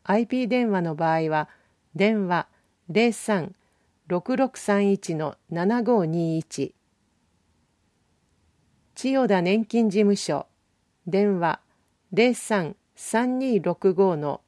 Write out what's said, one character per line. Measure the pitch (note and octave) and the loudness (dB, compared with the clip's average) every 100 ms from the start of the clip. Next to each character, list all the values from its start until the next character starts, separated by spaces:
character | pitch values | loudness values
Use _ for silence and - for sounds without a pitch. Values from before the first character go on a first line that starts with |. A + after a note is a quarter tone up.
ア | - G#3 | -2 0
イ | A#3 | 0
ピ | B3+ | -2
ー | A#3+ | 0
電 | B3 A#3 | 0 0
話 | G3 | 0
の | E3+ | -2
場 | D#3 E3 | 0 0
合 | D#3+ D#3+ | 0 0
は、 | D#3 D3+ _ _ _ _ | -2 -4 _ _ _ _
電 | D#3+ G3+ A3 F#3 | 0 0 2 0
話、 | E3+ - _ _ _ - | -2 -4 _ _ _ -4
零 | E3 A#3 | 0 0
三 | G#3 - G3+ D3 - _ _ _ _ _ | 0 -2 -2 -4 -12 _ _ _ _ _
六 | F3 - B3+ | -4 -2 -2
六 | C4 - | -2 -4
三 | - G3+ G3+ | -2 2 2
一 | G3 - | 0 -4
の | D#3 D3+ - _ | -6 -6 -8 _
七 | E3 F#3 A#3+ | -2 0 0
五 | G#3+ A#3 | 2 0
二 | D#3+ E3+ E3+ D#3+ | 2 -2 -2 -2
一。 | - - C3+ _ _ _ _ _ _ _ _ _ _ _ _ _ _ _ _ _ _ _ _ _ _ | -4 -8 -8 _ _ _ _ _ _ _ _ _ _ _ _ _ _ _ _ _ _ _ _ _ _
千 | - B3+ | -6 -2
代 | C4+ B3 | 2 2
田 | F#3+ | 2
年 | F3 G#3+ | 4 0
金 | A3 A#3 A3 | 0 0 2
事 | F#3+ | 4
務 | G3+ G3+ | 2 2
所。 | - C#3+ - _ _ _ _ _ F3 | -2 -4 -6 _ _ _ _ _ -4
電 | F#3+ G#3 F#3 | 0 2 2
話、 | E3 - _ _ _ _ _ | 0 -2 _ _ _ _ _
零 | F3+ B3 | 2 2
三 | A#3+ - G#3 B3 G3+ _ - | 0 -2 -2 -2 -8 _ -18
三 | - A3 B3+ B3+ | -4 -2 0 -2
二 | C4+ G#3+ | 0 0
六 | F3 E3+ G3 | 0 0 0
五 | F3+ G3 D#3 | 2 2 2
の | D3 C#3 | -4 -6